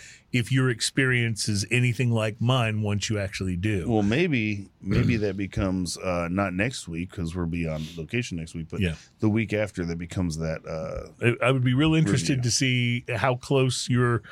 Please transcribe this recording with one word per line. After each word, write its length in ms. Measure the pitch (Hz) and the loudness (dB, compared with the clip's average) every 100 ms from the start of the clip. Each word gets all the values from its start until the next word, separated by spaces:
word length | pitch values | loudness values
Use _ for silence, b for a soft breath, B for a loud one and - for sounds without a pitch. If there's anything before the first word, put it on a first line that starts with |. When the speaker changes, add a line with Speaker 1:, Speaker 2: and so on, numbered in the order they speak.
| B B _ | B B _
Speaker 1:
if 200 | 123 - | -2 2
your 180 | 131 127 | 2 2
experience 760 | 110 - - 131 123 117 107 - | 0 -2 0 2 2 0 -2 -2
is 180 | 101 101 | -2 0
anything 440 | 123 123 113 123 | 2 2 2 2
like 280 | 113 107 104 | 2 0 0
mine 400 | 117 131 110 107 | 2 2 2 0
once 300 | 104 101 - | -2 -2 -2
you 80 | 104 | -2
actually 380 | 95 - 95 87 | -4 -4 -4 -2
do. 340 | 104 98 98 | 0 0 2
Speaker 2:
Well, 140 | 110 | 2
maybe, 640 | 101 127 180 127 107 101 95 _ | 4 2 2 0 0 -4 -8 _
maybe 360 | 95 107 123 117 | 0 2 4 2
Speaker 1:
<clears throat> 80 | |
Speaker 2:
that 120 | 104 95 | 0 -2
becomes, 600 | 95 - 98 92 87 - | -4 0 0 0 -2 -4
uh, 300 | 92 87 85 | -2 -2 0
not 240 | 92 98 | 0 0
next 320 | 90 117 131 - | 0 -2 -4 -8
week 240 | 82 92 | -6 -6
'cause 240 | - 82 | -6 -6
we'll 120 | 90 82 | -4 -2
be 200 | 85 82 | -2 -4
on 160 | 78 78 85 | -4 -6 -10
location 400 | 78 120 120 87 | -6 -6 -4 -8
next 160 | 80 | -8
week, 140 | 85 80 | -10 -8
but 80 | - | -2
Speaker 1:
Yeah. 160 | 90 78 B _ | 0 -2 B _
Speaker 2:
the 100 | 110 | 2
week 240 | 110 104 | 2 0
after 320 | 104 104 - | 0 -2 -4
that 140 | 85 85 | -4 -6
becomes 400 | 85 101 87 78 | -6 -2 -2 -2
that, 220 | 80 78 | -4 -4
uh, 440 | 78 80 78 78 - - 117 117 | -6 -8 -6 -8 -10 -2 0 2
Speaker 1:
I, 60 | 120 | 2
I 20 | |
would 140 | 135 | 2
be 100 | 127 | 2
real 220 | 127 160 160 | 4 4 4
interested 400 | 156 135 - 131 | 4 2 2 0
Speaker 2:
review. 60 | |
Speaker 1:
to 60 | 123 | 0
see 520 | - 131 123 120 120 - 113 | 2 2 2 0 -2 -4 -2
how 180 | 131 | 0
close 540 | 127 - 139 131 - - | 0 2 2 2 0 2
you're, 340 | 123 123 117 B | 2 4 0 B